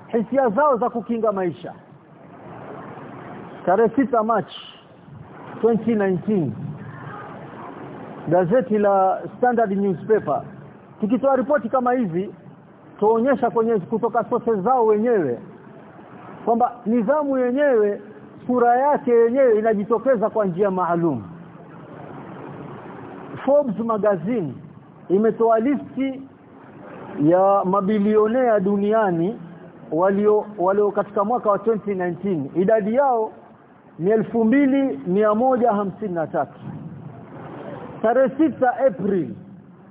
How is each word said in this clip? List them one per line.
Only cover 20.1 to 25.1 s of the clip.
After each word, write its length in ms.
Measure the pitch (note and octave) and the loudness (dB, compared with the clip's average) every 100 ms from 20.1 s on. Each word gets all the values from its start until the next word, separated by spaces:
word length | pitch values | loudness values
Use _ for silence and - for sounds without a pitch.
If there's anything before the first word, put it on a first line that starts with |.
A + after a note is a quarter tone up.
| A#3 G#3 | 2 0
kwa 160 | G#3+ F#3+ | 0 -2
njia 260 | E3+ G3+ | 0 0
maalum. 520 | F#3 E3+ E3+ E3 A#2+ G2 - - - - - - - - - - - - - - - - - - - - - C4 | 0 0 2 0 -2 -6 -16 -20 -20 -20 -20 -18 -18 -16 -16 -16 -16 -16 -16 -16 -16 -16 -16 -16 -16 -14 -4 2
Forbes 340 | D4 C4+ F3+ | 4 2 -2
magazine 720 | A#3 A3 G#3 F#3 F3+ A#3+ D3 A2 - - - - | -2 0 2 0 -2 -4 -4 -8 -16 -20 -20 -18
imetoa 500 | - | 0